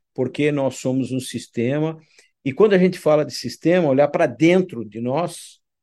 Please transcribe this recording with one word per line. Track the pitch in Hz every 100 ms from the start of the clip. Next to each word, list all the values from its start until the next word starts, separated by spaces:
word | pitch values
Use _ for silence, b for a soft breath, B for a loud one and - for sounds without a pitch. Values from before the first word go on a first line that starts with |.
| _
por | - 127
que | 135 147
nós | 147 135 131
somos | 131 131 120
um | 131
sistema. | - 117 - - 120 143 160 160 b b b b 135
E |
quando | 131 214
a | 190
gente | 180 180
fala | 151 151 139
de |
sistema, | - 123 - 160 180 160
olhar | 135 147
pra | 170 156
dentro | 110 160 185 185 117 104
de | 107
nós, | 123 139 170 - - - _ _